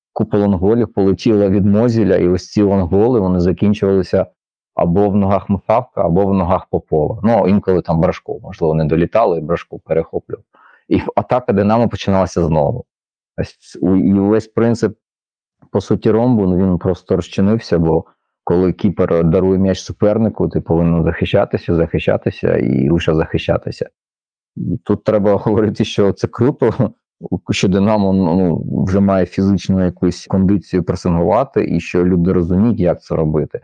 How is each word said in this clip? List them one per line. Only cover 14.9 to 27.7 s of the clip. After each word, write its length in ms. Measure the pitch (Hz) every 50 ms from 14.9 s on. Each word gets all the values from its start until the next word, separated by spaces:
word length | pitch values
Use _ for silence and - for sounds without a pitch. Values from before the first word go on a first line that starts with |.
| - _ _ _ _ _ _ _ _ _ _ _ _ _ _ _
по 100 | - 101
суті, 300 | - - 107 - - 113
ромбу, 340 | 104 113 120 127 123 107 98
ну, 100 | 90 90
він 200 | 90 98 95 90
просто 380 | 85 - 95 87 - _ - 95
розчинився, 640 | 87 - - - 95 98 101 113 117 - - 87 85
бо 260 | 82 80 80 82 - _ _ _ _ _ _ _ -
коли 300 | - 87 90 92 90 85
кіпер 500 | - - 98 82 - 90 - 85 82 85
дарує 360 | 80 82 95 92 95 95 92
м'яч 200 | 98 95 92 -
супернику, 680 | - - 90 - 107 104 104 110 113 104 - - 87 82
ти 120 | - 80
повинен 420 | - - 82 82 85 82 85 82 82
захищатися, 720 | 82 82 - 90 - - 101 - - - 104 - - 87
захищатися 840 | 82 82 82 - 151 - - 151 - - 104 - - - - 85
і 320 | - - 60 65 65 65 71
лише 260 | 85 85 - - 80
захищатися. 760 | 80 80 - - 82 - - 85 - - 82 - - - - _ _ _ _ _ _ _ _ _ _ _ _ - - - - - - -
Тут 200 | - 104 101 -
треба 300 | 110 107 104 98 104 101
<laughs> 20 |
говорити, 500 | 95 - 113 104 113 110 104 98 - 107
що 280 | - - - 101 98 92
це 140 | - -
круто, 460 | - - - 117 143 147 - 127 113 - - 110 - - _ _ _ _ - - - - - - -
що 160 | 104 - -
Динамо, 460 | 95